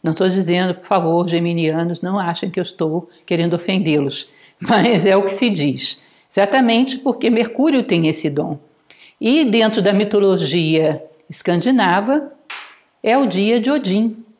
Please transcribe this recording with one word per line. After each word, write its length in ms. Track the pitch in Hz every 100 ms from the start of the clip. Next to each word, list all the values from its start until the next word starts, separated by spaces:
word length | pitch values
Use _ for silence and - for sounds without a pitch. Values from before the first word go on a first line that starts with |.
Não 120 | -
tô 140 | 160 185
dizendo, 460 | 190 170 175 185
por 120 | 180
favor, 420 | - 190 165 170 175
geminianos, 720 | 170 170 170 156 160 170 170
não 180 | 180 196
achem 300 | 175 170 196
que 100 | 180
eu 40 |
estou 460 | 175 - 160 165 170 _
querendo 300 | - 170 170
ofendê-los, 760 | 170 175 190 160 147 139 - - _
<laughs> 160 | - _
mas 440 | - 220 226 208
é 100 | 196
o 80 | 196
que 100 | 196
se 160 | 196 240
diz. 520 | 180 143 131 - - _ _ _
Exatamente 680 | - 196 262 233 226 262 -
porque 320 | 277 - 226
Mercúrio 540 | 233 233 - 302 269
tem 240 | - 175 156
esse 220 | 156 156
dom. 280 | 143 156 147 _ _ _ - - _
E 260 | 220 294
dentro 360 | 262 226 220 220
da 120 | 196
mitologia 1080 | 196 208 208 196 180 151 170 160 160 156 151 - _ _
escandinava, 1040 | - - 175 214 262 185 185 214 294 277 - _ - - - _ _
é 160 | 214 254
o 80 |
dia 340 | 254 175 202 240
de 100 | 233
Odin. 540 | 294 185 196 226 220 -